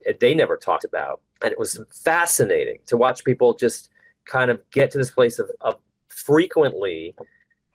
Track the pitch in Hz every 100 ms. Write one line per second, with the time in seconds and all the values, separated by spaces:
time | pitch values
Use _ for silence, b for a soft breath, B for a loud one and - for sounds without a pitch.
0 | - - 123 156 113 80 - 80 - 82
1 | 69 69 _ _ 113 - 110 - 107 -
2 | - 165 170 - 107 82 64 53 - 120
3 | 127 127 - 123 123 113 117 - - b
4 | b _ - 131 123 117 _ 135 135 143
5 | 131 - 120 117 101 - 123 - _ _
6 | _ - - 151 185 - 139 92 98 82
7 | 82 - B B B B _